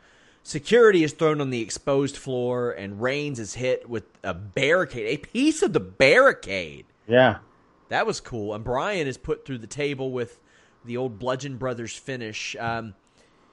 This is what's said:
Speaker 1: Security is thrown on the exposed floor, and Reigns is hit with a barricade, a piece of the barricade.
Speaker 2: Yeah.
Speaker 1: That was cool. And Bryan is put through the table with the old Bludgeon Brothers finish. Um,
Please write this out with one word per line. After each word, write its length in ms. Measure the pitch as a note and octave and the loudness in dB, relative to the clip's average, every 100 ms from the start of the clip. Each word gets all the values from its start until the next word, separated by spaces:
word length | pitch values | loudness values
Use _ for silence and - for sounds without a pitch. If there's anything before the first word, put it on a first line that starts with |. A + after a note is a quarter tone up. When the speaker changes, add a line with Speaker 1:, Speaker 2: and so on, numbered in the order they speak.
| _ _ _ _ | _ _ _ _
Speaker 1:
Security 600 | - D3+ - A#3 A3 F3+ | -12 -8 4 8 8 6
is 80 | D3+ | 2
thrown 280 | - D#3 D3+ | 2 0 2
on 100 | C3+ | -2
the 100 | A#2+ | -4
exposed 560 | G#2 - C#3+ C#3 C#3 - | -6 -6 0 0 0 -4
floor, 540 | C3+ B2+ B2 B2 A#2+ | -6 -2 -2 -2 -4
and 280 | D#2+ G2 G2+ | -6 -10 -4
Reigns 380 | B2+ C#3+ D3 A#2 | -2 -2 -4 -8
is 160 | G2+ | -10
hit 340 | A#2 B2+ B2 A#2+ | -4 -2 -2 -4
with 160 | A2 - _ | -10 -10 _
a 100 | G2 | -8
barricade, 720 | F2 G2+ C3+ C#3 F#3 D#3+ B2 G#2+ | -8 -6 0 2 2 0 -4 -4
a 100 | C#3+ | -4
piece 440 | - A3+ D4+ D4+ | -4 0 0 2
of 100 | - | 2
the 80 | A#3+ | 2
barricade. 1040 | F2+ - C#3 G#3+ C4+ - - F#2+ D#2 C#2+ - _ - | 0 4 6 8 6 4 -4 -6 -6 -12 -20 _ 2
Speaker 2:
Yeah. 320 | A#2+ B2+ G2 - _ _ _ - | 6 6 4 -6 _ _ _ -6
Speaker 1:
That 180 | B2+ A3 | -2 -2
was 140 | - | -4
cool. 340 | - A#2 G#2 | -8 -6 -6
And 100 | G#2+ | -6
Bryan 420 | A#2 B2+ F#3+ F#3+ C3+ | -4 -2 -2 -2 -4
is 120 | - | -6
put 260 | - D3+ | -6 -8
through 140 | - B2 | -8 -12
the 80 | A2 | -10
table 440 | D3 C#3+ C3+ C3 | -6 -4 -4 -6
with 300 | B2+ A2+ - _ _ _ _ | -6 -8 -12 _ _ _ _
the 120 | A#2+ A#2+ | -10 -6
old 220 | C3 G2+ | -6 -4
Bludgeon 380 | B2 C3 C#3+ B2 | -4 -4 -6 -6
Brothers 400 | C3 A#2+ A2+ - | -6 -6 -10 -12
finish. 580 | - B2 A2 G#2+ - - | -10 -8 -8 -10 -10 -6
Um, 340 | A#2 A2+ A2+ - _ _ _ _ _ | -4 -4 -8 -14 _ _ _ _ _